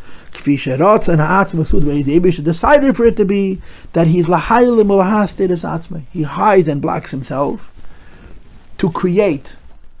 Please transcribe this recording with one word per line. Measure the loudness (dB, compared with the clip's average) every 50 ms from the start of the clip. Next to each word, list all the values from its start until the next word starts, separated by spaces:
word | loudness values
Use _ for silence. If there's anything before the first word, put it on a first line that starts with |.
| -14 -14 -14 -14 -14 -14
Kfi | -16 -6 -2 -2 -2
sheratz | 0 -2 -2 0 2 4 4 4 4 4 2
and | 2 2
ha'atzma | 2 2 2 2 0 0 -2 -2 0
su, | 2 4 4
the | 4 4
way | 2 0 0
the | 0 2 2
Eibush | 2 2 0 0 -2
decided | -4 -2 0 2 4 4 4 4 2 2
for | 2 2
it | 2 2 2
to | 0
be, | 0 0 0 0 -2 -4 -6 -10 -14 -18 -18 -16 -6 -2
that | 0 2 2
he's | 2 2 2
lahaylim | 2 0 -2 0 0 2 4 4 4 4 4 4 4
ulahasted | 4 2 2 2 2 0 0 -2 -2 -2 -2 -2
as | -2 -2 -4
atzma. | -6 -6 -8 -8 -10 -12 -12 -12 -10
He | -6 -6 -6
hides | -4 -4 0 0 4 4 4 4 2
and | 0 -2
blocks | -2 -4 -4 -4 -6 -8
himself | -10 -10 -8 -6 -4 -4 -2 -2 -4 -6 -10 -14 -14 -14 -14 -14 -14 -14 -18 -20 -20 -20 -20 -20 -18 -18 -18 -20 -20 -20 -20 -18 -6 -4
to | -2 -2
create | -2 -2 -2 0 0 2 2 0 0 -4 -6 -12 -18 -20 -20 -20 -20 -20 -20 -20 -20 -20